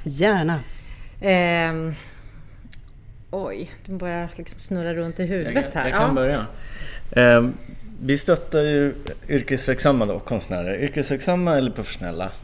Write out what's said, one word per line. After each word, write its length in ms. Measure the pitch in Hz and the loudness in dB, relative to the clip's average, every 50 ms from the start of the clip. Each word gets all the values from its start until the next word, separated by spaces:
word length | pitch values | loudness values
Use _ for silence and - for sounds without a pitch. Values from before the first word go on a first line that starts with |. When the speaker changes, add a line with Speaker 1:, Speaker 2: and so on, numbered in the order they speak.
Speaker 1:
Gärna. 580 | - 156 139 139 180 214 208 185 156 160 170 147 - - - - - - - - - - - - | -8 -6 0 2 4 4 4 4 4 2 0 -2 -4 -6 -10 -12 -12 -12 -12 -12 -14 -14 -10 -2
Speaker 2:
Ehm, 720 | 175 196 185 180 180 170 170 170 165 165 160 160 160 160 151 - - - - - - - - - - - - - - - - - - - - - - - - - - - | 2 4 4 6 6 4 4 2 2 0 0 -2 -4 -4 -6 -8 -10 -16 -18 -18 -18 -18 -16 -18 -18 -18 -18 -18 -16 -14 -14 -14 -16 -16 -20 -20 -20 -20 -20 -18 -14 -10
oj, 400 | - 196 185 - 98 104 165 - - - - | -6 -6 -6 -6 -6 -8 -8 -10 -12 -14 -12
det 80 | - 190 | -10 -8
börjar 340 | 185 180 180 170 170 175 170 - | -6 -4 -4 -4 -4 -4 -6 -8
liksom 240 | - 165 - - - | -10 -12 -12 -12 -12
snurra 340 | - - 190 180 170 170 170 | -8 -6 -4 -2 -2 -2 -2
runt 260 | 170 170 170 160 - | -2 -4 -4 -2 -2
i 40 | 185 | -2
huvudet 280 | 170 196 185 160 120 120 | 0 0 -2 -2 0 0
Speaker 3:
Jag 180 | 135 139 139 | 0 0 0
kan, 100 | 139 160 | -2 -2
Speaker 2:
här. 60 | 131 131 | 0 2
Speaker 3:
jag 100 | - - | 2 2
kan 100 | - - | 4 4
Speaker 2:
Ja. 60 | 139 | 4
Speaker 3:
börja. 320 | 131 131 135 143 127 107 107 - - - - - - - - - - - - | 4 4 2 2 0 -2 -4 -8 -10 -10 -8 -8 -6 -6 -6 -6 -6 -6 2
Ehm, 400 | - 123 123 120 120 120 120 127 127 - - - - - - - - - | 6 8 10 10 10 8 6 4 0 -4 -10 -12 -12 -12 -12 -12 -10 -4
vi 180 | 127 135 143 143 | 0 0 0 2
stöttar 440 | - - 170 165 - - - 156 | 4 4 2 2 2 0 0 2
ju 320 | 147 151 147 143 143 139 127 - - - - - - - | 2 4 4 4 2 2 0 -4 -8 -10 -10 -8 -4 0
yrkesverksamma 800 | 147 135 113 - 135 127 - - 127 - - 147 139 123 110 | 0 0 0 0 -2 -2 0 0 0 2 4 4 4 4 2
då, 120 | 101 90 92 | 0 0 -2
konstnärer. 600 | - - 120 101 - - 95 90 87 90 98 98 | -4 -4 -4 -4 -2 -4 -4 -2 -2 -2 -2 -2
Yrkesverksamma 760 | 135 139 - 151 135 - 143 135 - 190 180 180 180 175 156 | -2 -2 -2 -2 -2 -2 -2 -2 0 0 0 2 2 2 4
eller 140 | 139 131 120 | 4 2 0
professionella, 600 | 104 - 107 - - - 92 87 82 82 92 95 - - | -2 -4 -6 -6 -8 -6 -6 -6 -4 -4 -4 -6 -6 -8